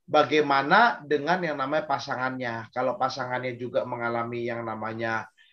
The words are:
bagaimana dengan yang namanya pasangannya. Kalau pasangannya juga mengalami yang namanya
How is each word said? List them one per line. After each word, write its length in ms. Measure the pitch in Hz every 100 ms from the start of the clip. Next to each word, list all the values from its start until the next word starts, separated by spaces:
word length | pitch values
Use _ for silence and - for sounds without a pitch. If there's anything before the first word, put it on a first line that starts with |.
bagaimana 1000 | - 151 143 151 143 139 143 190 233 -
dengan 340 | 147 143 143 185
yang 160 | 170 143
namanya 300 | 135 151 151
pasangannya. 880 | 135 139 123 127 131 123 117 110
Kalau 240 | 123 127 120
pasangannya 560 | 127 139 123 123 127 120
juga 280 | 120 123
mengalami 640 | 123 120 117 117 117 120 117
yang 160 | 117
namanya 640 | 113 107 107 113 117 113 - _ _